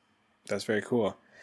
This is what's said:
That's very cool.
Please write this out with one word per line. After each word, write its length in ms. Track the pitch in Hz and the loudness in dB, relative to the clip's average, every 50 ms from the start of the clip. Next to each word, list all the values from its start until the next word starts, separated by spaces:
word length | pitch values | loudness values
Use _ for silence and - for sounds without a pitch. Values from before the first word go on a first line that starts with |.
| _ _ _ _ _ _ _ _ _ | _ _ _ _ _ _ _ _ _
That's 180 | - 104 101 - | -6 -4 -4 -2
very 160 | - 110 104 | -2 -2 -2
cool. 360 | 101 - 131 120 107 92 - - _ _ - - | 0 0 2 2 2 0 -2 -6 _ _ -20 -20